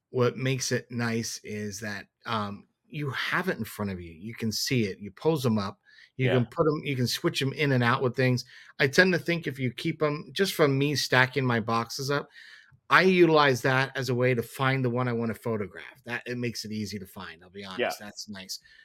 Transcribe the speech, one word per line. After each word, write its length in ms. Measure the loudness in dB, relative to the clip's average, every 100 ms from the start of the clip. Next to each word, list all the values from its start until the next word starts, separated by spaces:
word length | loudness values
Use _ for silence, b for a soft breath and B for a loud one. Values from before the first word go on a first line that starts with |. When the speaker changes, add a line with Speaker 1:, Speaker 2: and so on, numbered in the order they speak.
| _
Speaker 1:
what 260 | 0 0 0
makes 340 | -2 -2 -2
it 180 | -4 -4
nice 500 | -6 -2 -2 -4 -8
is 360 | -10 -8 -8 -8
that, 260 | -10 -10 -14 _ -6
um, 400 | -4 -4 -8 -16 _ _
you 220 | -8 -6
have 380 | -6 -4 -2 -2
it 80 | -4
in 60 |
front 260 | -6 -6 -6
of 100 | -6
you. 120 | -12
You 220 | -14 -14
can 180 | -6 -4
see 320 | -2 0 0
it. 140 | 0 -4
You 100 | -12
pose 340 | -4 0 0 2
'em 120 | 0
up. 220 | -2 -8 b b b -2
You 120 | 2
Speaker 2:
Yeah. 20 |
Speaker 1:
can 160 | 2 0
put 200 | 0 0
'em, 140 | 0
you 120 | -2 -2
can 100 | -2
switch 340 | -2 -2 -2
'em 100 | -2
in 180 | 0 2
and 120 | 4
out 180 | 4 2
with 140 | 0 2
things. 280 | 2 2 -2 B B B
I 80 | 2
tend 240 | 6 6
to 40 | 4
think 260 | 0 -4 -4
if 120 | -4
you 140 | -4
keep 300 | -4 -6 -2
'em, 280 | -2 -2 -6
just 220 | -2 0
from 240 | 2 4 4
me 180 | 2 0
stacking 480 | 2 4 4 2 0
my 140 | 0
boxes 500 | 0 -2 -2 -6 -4
up, 200 | -4 -6 B B B B B 4
I 120 | 6
utilize 600 | 8 8 8 8 6 4
that 300 | 2 2 0 -2
as 140 | -2
a 40 | 2
way 180 | 2
to 80 | 2
find 420 | -2 -2 0 2
the 60 | 0
one 180 | 0 0
I 40 |
wanna 200 | -2 -2
photograph. 680 | -4 -4 -4 -6 -12 -18 -16 -10
That, 160 | -8 -6
it 120 | -4
makes 260 | -4 -6 -8
it 60 |
easy 260 | -6 -6 -8
to 60 | -12
find, 380 | -16 -16 -16
I'll 60 | -18
be 140 | -16
honest. 160 | -10 -4
Speaker 2:
Yeah. 200 | -4 -4
Speaker 1:
That's 280 | -10 -14 -14
nice. 320 | -14 -12 -14 b b